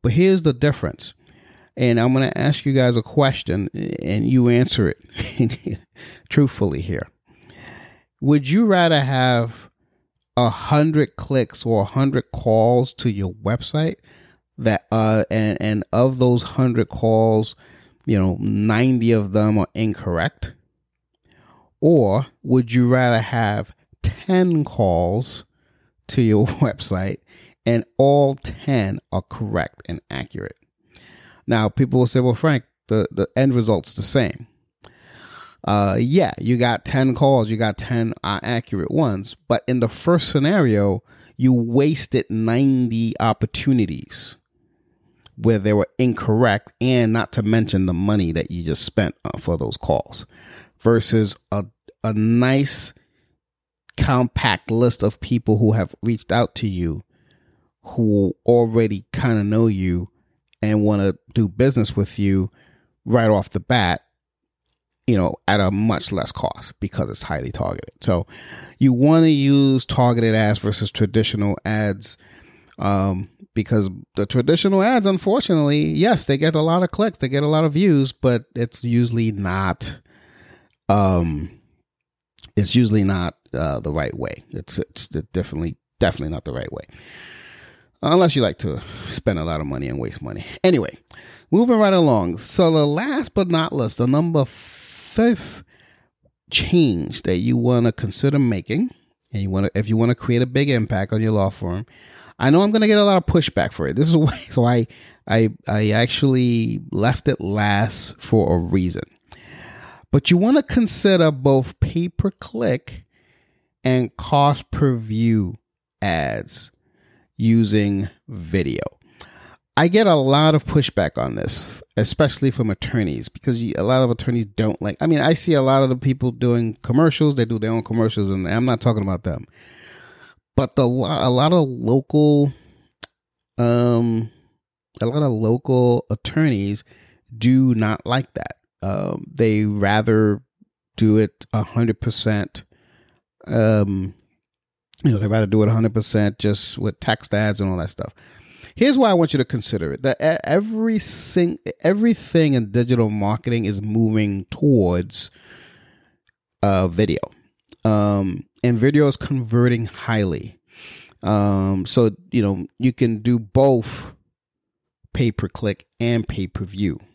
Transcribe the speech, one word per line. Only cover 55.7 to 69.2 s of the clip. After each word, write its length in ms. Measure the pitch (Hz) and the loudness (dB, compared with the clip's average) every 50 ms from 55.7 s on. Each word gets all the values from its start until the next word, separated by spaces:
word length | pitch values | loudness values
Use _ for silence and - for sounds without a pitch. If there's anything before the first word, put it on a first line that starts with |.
have 240 | 107 113 92 - - _ | 2 0 -2 -4 -8 _
reached 300 | - 117 117 110 - - | -4 -4 -4 -4 -4 -4
out 240 | 95 120 120 - _ | -2 -2 -2 -2 _
to 140 | - 117 104 | -6 -6 -4
you, 340 | 95 87 87 82 76 - - _ _ _ _ _ _ _ _ _ _ _ _ _ _ _ | -4 -2 -4 -4 -4 -6 -12 _ _ _ _ _ _ _ _ _ _ _ _ _ _ _
who 540 | _ - - - 113 107 104 101 98 92 - _ _ | _ -10 -4 -2 0 2 2 2 2 0 -2 _ _
already 600 | - 120 120 117 113 110 117 113 107 101 95 - _ | 2 4 4 4 2 2 0 0 0 -2 -6 -10 _
kinda 300 | - - - 123 117 107 | -6 -2 0 0 0 0
know 240 | 101 104 107 110 113 | 0 0 2 2 2
you 440 | 113 101 95 92 90 87 87 90 - _ _ _ _ _ _ _ _ _ _ | 2 0 0 0 0 -2 -2 -4 -8 _ _ _ _ _ _ _ _ _ _
and 200 | - 107 107 107 | -2 0 0 2
wanna 320 | 104 107 104 101 101 98 - _ _ - | 2 2 2 2 0 0 -2 _ _ -6
do 160 | - 117 110 95 | -2 0 0 0
business 480 | 87 - 127 135 131 127 110 - - | 0 0 0 2 2 0 -2 0 -2
with 220 | 104 101 - - - | -4 -4 -4 -4 -2
you 320 | 101 98 95 95 92 - _ _ _ _ _ _ _ _ _ _ _ | 0 0 2 0 0 -4 _ _ _ _ _ _ _ _ _ _ _
right 240 | 110 113 120 113 107 | 0 2 2 4 4
off 180 | 107 98 101 - | 2 2 0 -4
the 120 | - 98 | -8 -8
bat, 420 | - - 127 120 98 87 87 - _ _ _ _ _ _ _ _ _ _ _ _ _ _ _ _ _ _ _ _ _ | -2 0 0 2 2 0 -2 -4 _ _ _ _ _ _ _ _ _ _ _ _ _ _ _ _ _ _ _ _ _
you 100 | - 117 | 0 2
know, 180 | 98 90 - - _ _ - | 2 2 0 -4 _ _ 0
at 100 | 98 104 | 0 2
a 120 | 98 92 | 2 0
much 420 | 98 101 107 113 98 - - - | 0 0 0 0 -2 -2 -4 -6
less 180 | 101 87 - - | -6 -6 -6 -6
cost 480 | - - - - - - - - - _ | -8 -6 -6 -6 -6 -10 -18 -20 -12 _
because 280 | - 101 - - 73 55 | -10 -6 -4 -6 -6 -6
it's 140 | 50 - | -6 -10
highly 280 | - - 78 69 65 64 | -8 -8 -8 -6 -6 -8
targeted. 420 | - - - 50 - - - - _ _ | -8 -6 -6 -6 -6 -8 -12 -16 _ _
So 240 | - 95 90 87 78 _ - - - - - - - - - _ | -2 -2 0 -2 -2 _ -14 -20 -20 -20 -20 -20 -20 -20 -2 _
you 140 | 135 135 | 2 4
wanna 360 | 123 120 135 151 160 165 | 4 4 4 6 6 6